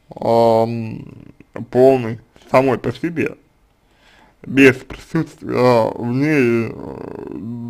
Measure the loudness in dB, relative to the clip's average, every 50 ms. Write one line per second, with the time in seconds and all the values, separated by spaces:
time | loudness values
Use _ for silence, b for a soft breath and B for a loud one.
0 | _ -20 -12 -6 -2 2 2 4 4 4 4 4 2 0 -2 -6 -8 -8 -10 -12
1 | -14 -16 -18 -20 -20 -20 -20 -20 _ _ -14 -14 -10 -2 2 6 6 6 6 4
2 | 0 -4 -8 -10 -14 _ _ _ _ 0 2 2 2 2 0 -2 -2 -6 -6 -6
3 | -6 -6 -4 -4 -4 -6 -6 -12 _ _ _ _ _ _ _ _ b b b b
4 | b b b b b b b _ -14 -4 2 4 6 6 4 2 -4 -16 -18 -18
5 | -12 -6 -6 -6 -6 -6 -10 -14 -10 -6 -2 2 2 4 4 4 2 0 -2 -6
6 | -6 -4 -2 -2 0 0 2 2 2 2 2 0 -2 -4 -8 -12 -14 -14 -14 -14
7 | -14 -14 -12 -12 -12 -12 -12 -12 -10 -10 -10 -10 -10